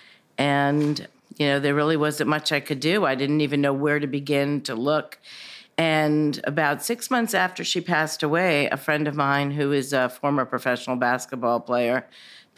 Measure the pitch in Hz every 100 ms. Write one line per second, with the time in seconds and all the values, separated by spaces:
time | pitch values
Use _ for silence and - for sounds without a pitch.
0 | - - _ - 143 143 143 147 147 147
1 | - - _ - 147 139 143 147 151 160
2 | 151 147 147 151 - 143 143 139 151 208
3 | 160 131 139 151 147 143 143 139 147 147
4 | 143 143 139 143 143 147 143 113 135 151
5 | - - - - - - - - 165 156
6 | 151 151 151 147 - 147 147 147 - 233
7 | - 254 226 190 185 180 175 180 170 160
8 | 156 - 151 160 185 147 139 143 - 151
9 | 151 147 139 139 143 143 139 143 131 139
10 | 123 - 143 143 123 127 135 120 - 123
11 | 123 127 - 123 120 117 120 123 120 127
12 | - - - - -